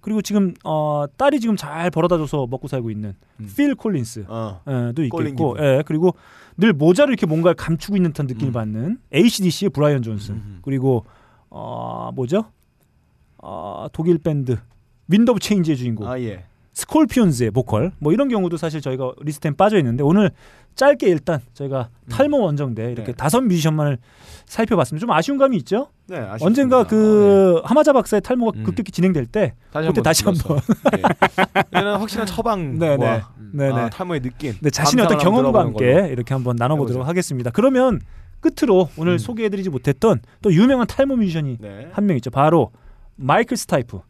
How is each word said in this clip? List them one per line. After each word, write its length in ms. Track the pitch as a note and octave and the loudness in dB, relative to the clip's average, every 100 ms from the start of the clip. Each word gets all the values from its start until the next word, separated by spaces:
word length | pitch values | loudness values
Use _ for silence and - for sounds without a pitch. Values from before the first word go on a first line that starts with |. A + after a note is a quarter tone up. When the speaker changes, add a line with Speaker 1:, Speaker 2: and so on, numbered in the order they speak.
Speaker 1:
그리고 200 | - G#3+ | -4 -4
지금, 320 | F#3+ G#3 G3 - | 0 0 0 -4
어, 420 | - D#3 D3+ D3 D3 _ | -4 -2 0 -2 -4 _
딸이 220 | C4+ C#4+ | 2 2
지금 160 | A3+ G3+ | 0 -4
잘 340 | D3 D3+ F3 | -4 -4 -4
벌어다 280 | E3 E3 F3 | 0 0 0
줘서 280 | D3 D3+ B2+ | 0 -4 -4
먹고 200 | C3 C#3+ | -8 -8
살고 240 | C3+ A2+ | -8 -6
있는 220 | G#2+ G#2+ F#2+ _ _ | -8 -10 -12 _ _
Speaker 2:
음. 100 | G#2+ G2 | -12 -2
Speaker 1:
필 160 | C#4+ | 0
콜린스, 520 | C#4 A3+ E3+ A2+ - F#2+ | 0 -2 -2 -4 -10 -12
Speaker 2:
어. 340 | A2+ A2 F#2 - | -8 -8 -10 -6
Speaker 1:
예, 40 | B2+ A#2+ | -4 -4
도 80 | A#2+ | -2
있겠고, 140 | D3 E3 | -4 -2
Speaker 2:
콜린 180 | D#3 C3 | -4 -2
기분. 220 | D3+ A#2+ | -2 0
Speaker 1:
예, 200 | D3 C3+ D3+ | 0 0 0
그리고 280 | D#3 F3+ - _ - - - | 0 0 0 _ -20 -20 2
늘 160 | G#3+ | 2
모자로 360 | D#3 D#3 F#3 C#4+ | 4 4 4 4
이렇게 140 | A#3 F#3 | 2 0
뭔가를 300 | D#3 E3+ E3 | 2 2 2
감추고 400 | - D#3+ - G3+ | -2 -4 -2 0
있는 160 | F3 | 0
듯한 160 | D3+ C#3+ | -2 -6
느낌을 240 | A2+ C#3 | -4 -4
Speaker 2:
음. 20 | |
Speaker 1:
받는 440 | A#2+ A2 A2 C#3 A#3+ _ | -4 -4 -4 -6 -6 _
에이씨디씨의 560 | C#3 A3+ - F#3 - G3+ | 0 2 2 -2 0 -4
브라이언 340 | - D3 C#3+ | 0 0 0
존슨, 320 | A2+ G#2+ G#2 G#2 | -2 -8 -8 -10
Speaker 2:
음. 240 | G#2 F#2+ | -12 -14
Speaker 1:
그리고, 420 | C3+ C3+ B2+ B2 - _ _ _ _ | -6 -2 0 0 -2 _ _ _ _
어, 600 | - A2+ A#2 A#2 A#2 A#2 | -16 -12 -12 -10 -10 -10
뭐죠? 380 | B2 B2 F#3 A3 _ _ _ _ _ _ _ _ _ | -8 -2 -2 -4 _ _ _ _ _ _ _ _ _
어, 500 | - F#2 F2 D#2 C3 | -16 -12 -12 -12 -12
독일 240 | - E3 E3+ | -4 0 0
밴드 400 | E3 D3 B2+ A#2 - _ _ _ - | 0 -4 -4 -6 -8 _ _ _ 0
윈드 240 | G3 A#3 | 4 4
오브 80 | A3+ | 2
체인지의 380 | - G#3 D#3+ C#3 | 0 0 0 -2
주인공 300 | B2 A2 G#2 | -2 -6 -6
Speaker 2:
아, 120 | B2+ | -8
예. 240 | A#2 F#2 F2+ _ _ | -8 -10 -18 _ _
Speaker 1:
스콜피온즈의 760 | - - - D#4 - G#3 B2 A#2 | -14 -2 0 2 4 2 2 0
보컬, 400 | G#2+ B2+ G#2+ D#3+ - | 0 0 0 -2 -2
뭐 120 | D3 | 0
이런 140 | E3+ C#4 | 0 2
경우도 280 | A3+ F3+ E3 | 0 -2 -4
사실 240 | E3 D3+ | -6 -6
저희가 320 | C#3+ C3 B2+ - | -6 -6 -6 -8
리스트에 300 | D3 D3+ F3+ | -10 -6 -4
빠져 260 | D3+ G3 G#3 | 2 4 4
있는데 240 | C3 A#2+ | 2 2
오늘 260 | C#3+ F#3+ G3 - - _ _ - | 4 4 4 0 -20 _ _ 2
짧게 320 | C4+ C#4+ B3+ | 4 4 2
일단 300 | E3 - D3+ - _ | 0 0 -6 -6 _
저희가 340 | C#3 C3+ A#2+ _ - | -6 -6 -6 _ -14
Speaker 2:
음. 40 | |
Speaker 1:
탈모 280 | A#2 C#4+ D4 | 0 2 2
원정대 520 | G3 D3 C#3+ A2 A#2 | 0 0 -4 -4 -6
이렇게 160 | A#2+ A2+ | -6 -8
Speaker 2:
네. 60 | |
Speaker 1:
다섯 280 | A#2+ D3 A3+ | -4 0 2
뮤지션만을 560 | C4 F3 D#3 D#3 D3 C3 _ _ - - _ | 2 2 0 0 -2 -2 _ _ -20 -20 _
살펴봤습니다. 560 | - A3+ G3 C#3 D3+ | -4 0 0 0 -4
좀 80 | A#3 | -2
아쉬운 280 | D#3+ E3+ C#4 | 0 0 2
감이 180 | C4+ A3 | 2 2
있죠? 300 | A#2+ G3+ C#4 _ _ | -2 -4 -4 _ _
Speaker 2:
네, 100 | F3+ | -10
아쉽습니다. 280 | G#2 G#2+ D#3 | -8 -2 0
Speaker 1:
언젠가 380 | A#3+ C4+ B3+ G#3+ | 2 4 4 4
그 680 | A3 G#3+ G#3+ G3+ G3 F#3+ E3+ | 4 6 6 6 6 6 4
Speaker 2:
어, 40 | |
예. 40 | - | 2
Speaker 1:
하마자 260 | C4+ D4+ | 4 6
박사의 280 | C4+ - G#3+ | 4 2 -2
탈모가 380 | - B3+ A3+ G#2+ | 0 -2 0 -2
Speaker 2:
음. 40 | |
Speaker 1:
급격히 280 | A2 F2+ F3+ | -4 -4 -6
진행될 340 | - F#3 E3 A#2 | 0 2 2 -2
때 300 | G#3+ E3+ - _ | -2 -2 -4 _
Speaker 2:
다시 160 | D3+ D#3+ | -4 0
Speaker 1:
그때 20 | - | 2
Speaker 2:
한번 40 | |
Speaker 1:
다시 200 | B2+ - | 2 2
Speaker 2:
불러서. 320 | - F3 F3+ D3 | 0 -2 -2 -2
Speaker 1:
한번. 120 | - G#3 C#4 G3 - D#3+ G3 - F#3+ F#3 - | 0 0 0 0 0 0 -2 0 -2 -2 -2
Speaker 2:
예. 40 | F3+ | -2
얘는 160 | G3+ G3+ | 0 -2
확실한 300 | G#3+ G#3 G#3+ | -4 -6 -6
처방과, 500 | F3+ A3+ G3+ D#3 C#3+ | -4 -4 -2 -4 -2
Speaker 1:
<laughs> 80 | D#3+ | 0
네, 120 | C#3 | 2
네. 240 | A#2 A2+ - - | 0 -2 -6 -18
Speaker 2:
음, 120 | G#2+ E3 | -12 -2
Speaker 1:
네, 120 | C#3 | -2
네. 40 | |
Speaker 2:
아, 160 | B2+ A#2 | 0 -4
탈모의 300 | - F#3 D#3+ | -6 -6 -4
느낌, 320 | B2+ B2 D3 G2 | -6 -8 -8 -2
Speaker 1:
네, 80 | D3 | -2
자신의 360 | - D#3 B3 F#3+ | 0 2 2 4
어떤 120 | D3+ | 4
Speaker 2:
감상을 200 | D#3 A3+ | 4 4
한번 140 | C4 | 4
Speaker 1:
경험과 60 | A3+ | 2
Speaker 2:
들어보는 260 | F3 G#2+ B2 | 0 0 4
Speaker 1:
함께 120 | D3 | 4
Speaker 2:
걸로. 120 | F#3 | 2
Speaker 1:
이렇게 200 | B2+ A#2+ C3+ | -4 -4 -4
한번 200 | B2 A#2 | -2 0
나눠보도록 400 | A#2+ D3+ C#3 B2+ | 0 0 -2 -2
Speaker 2:
해보죠. 100 | C3 | -2
Speaker 1:
하겠습니다. 400 | F3 F3 C3+ A#2+ | -4 -4 -4 -4
그러면 500 | A#2 B3 C4 B3+ A3 - - - - | 2 2 4 2 0 -6 -20 -20 -4
끝으로 480 | D#4+ - C4+ F#3 E3+ - | -4 0 2 4 2 -2
오늘 160 | E3 | -2
Speaker 2:
음. 40 | F3 | 0
Speaker 1:
소개해드리지 540 | - A#3 A3 G3 F#3+ | -2 -4 -4 -2 -4
못했던 480 | C3 D3 C#3 A3+ C#3 - _ | -4 -2 2 2 2 -2 _
또 100 | G#3+ | 2
유명한 320 | D#3+ A#3+ C4+ A3+ | 4 4 4 0
탈모 300 | - C#4 C4 | 0 0 2
뮤지션이 420 | G3+ D#3+ D3 A#2 | 0 -2 -6 -8
Speaker 2:
네. 280 | G#2+ G2 E3 | -12 -16 -10
Speaker 1:
한 140 | - G3+ | -2 0
명 100 | D3 | 0
있죠. 120 | A#2+ | -2
바로 420 | B2 D3 E3 A#2+ _ - - - - | 2 4 4 0 _ -20 -20 -20 -10
마이클 420 | C3 E3+ A#3+ A#3+ | 0 0 0 -4
스타이프. 420 | - D#3 A#2+ F#2+ | -2 -4 -4 -12